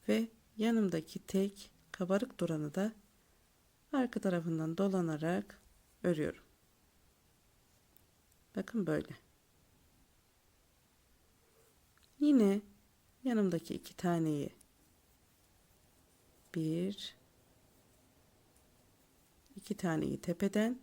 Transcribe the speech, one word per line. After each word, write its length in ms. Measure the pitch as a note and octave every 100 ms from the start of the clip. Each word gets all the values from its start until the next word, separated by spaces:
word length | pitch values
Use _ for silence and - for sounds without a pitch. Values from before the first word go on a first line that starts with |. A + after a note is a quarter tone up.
| -
Ve 200 | G#3+ A3+ - _ -
yanımdaki 640 | A3 A3+ G3+ E3+ D#3+ F#3+
tek 520 | - F#3+ G3 - - _ _
kabarık 480 | - F3+ G3 A#3+ -
duranı 360 | E3+ D#3 D3+ D3
da 180 | G#3 A3+ _ _ _ _ _ _ _ _ _
arka 260 | C#4+ B3 A3+
tarafından 580 | G3+ F3 E3 D#3+ D#3+ E3
dolanarak 840 | G3 F#3+ E3+ D3+ D#3+ F#3 G3+ - _ _ _ _
örüyorum. 400 | F3 D#3+ D3 - - _ _ _ _ _ _ _ _ _ _ _ _ _ _ _ _ _ _ _ _ -
Bakın 320 | G3 A#3 E3
böyle. 300 | D3+ - - _ _ _ _ _ _ _ _ _ _ _ _ _ _ _ _ _ _ _ _ _ _ _ _ - _ _ _ _ _
Yine 420 | D4 C#4 G#3 G3 - - _ _ _ _
yanımdaki 500 | C4 A3+ G3 E3+ -
iki 240 | - - -
taneyi 580 | F3+ E3+ D#3+ D3 C#3 - - _ _ _ _ _ _ _ _ _ _ _ _ _ _ _ _ _ _ E3+
bir, 600 | D#3 E3 F#3 G3+ - - _ _ _ _ _ _ _ _ _ _ _ _ _ _ _ _ _ _ _ _ _ _ _ G3
iki 220 | - G3+
taneyi 440 | F3+ D#3+ C#3+ C#3
tepeden 580 | - E3+ G3 G#3 A3 B3